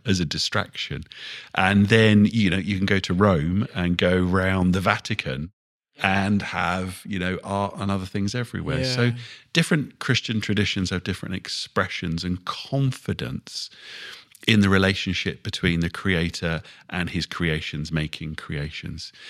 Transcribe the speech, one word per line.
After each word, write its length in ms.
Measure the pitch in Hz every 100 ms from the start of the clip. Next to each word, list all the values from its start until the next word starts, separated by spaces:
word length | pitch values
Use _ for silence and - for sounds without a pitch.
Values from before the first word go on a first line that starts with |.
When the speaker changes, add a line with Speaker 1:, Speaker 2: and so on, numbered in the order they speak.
| 110
Speaker 1:
as 140 | 92
a 40 |
distraction. 800 | 82 - - 107 90 - - 69 - - - - - -
And 320 | 95 101 101
then, 380 | 113 110 104 104
you 220 | 113 98
know, 80 | 95
you 180 | 87 98
can 100 | 98
go 140 | 98
to 120 | -
Rome 540 | 90 104 85 80 95 113
and 240 | 95 87 87
go 180 | 90 92
round 520 | 90 92 92 95 90
the 80 | 92
Vatican 720 | 95 110 - 110 - 65 80 _ _ _ _ -
and 420 | 98 98 98 104
have, 600 | - 90 87 92 92 92
you 140 | - 98
know, 220 | 90 92
art 320 | - 98 101 -
and 140 | 101
other 160 | 98 92
things 260 | 104 101
everywhere. 520 | 123 120 98 80 -
So 180 | 131 123 120
Speaker 2:
Yeah. 80 | 120 120 - _
Speaker 1:
different 460 | - 165 160 131 -
Christian 420 | - 123 - 110
traditions 500 | - 104 98 98 92
have 120 | 92
different 320 | - 92 -
expressions 880 | 92 - - - - 90 - 87 82
and 220 | 90 90
confidence 1200 | - - - 139 135 - - - - - - - - - - - - - - - -
in 140 | 110
the 80 | 98
relationship 760 | 98 95 95 - 90 98 -
between 380 | - - 92 85
the 100 | 82
creator 720 | - 98 90 85 - 87 80 - - -
and 220 | 90 87
his 160 | 87 78
creations, 640 | - 85 78 - 73 78
making 460 | 78 78 - 78 80
creations. 760 | - 78 73 - - 78 - -